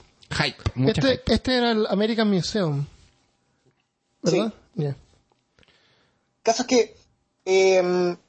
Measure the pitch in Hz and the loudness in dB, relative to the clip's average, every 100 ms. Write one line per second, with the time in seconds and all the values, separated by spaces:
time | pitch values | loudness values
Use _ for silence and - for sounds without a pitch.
0 | _ _ - - 147 - - - 131 220 | _ _ -8 -4 -4 -4 -6 -2 0 2
1 | 262 247 - 220 - 254 240 220 214 190 | 0 0 0 -2 0 0 0 0 0 0
2 | 220 226 214 190 - 220 170 143 143 - | 0 0 0 0 -2 -2 -2 -4 -6 -12
3 | _ _ _ _ _ _ _ _ _ _ | _ _ _ _ _ _ _ _ _ _
4 | _ _ 196 180 220 - _ 202 147 131 | _ _ -2 0 -2 -8 _ -8 -6 -8
5 | _ _ _ _ _ _ _ _ _ _ | _ _ _ _ _ _ _ _ _ _
6 | _ _ _ _ - 226 254 254 - - | _ _ _ _ -2 -2 0 2 0 -4
7 | _ _ _ _ 185 190 190 185 180 180 | _ _ _ _ 0 2 4 4 2 0
8 | 180 175 | -2 -4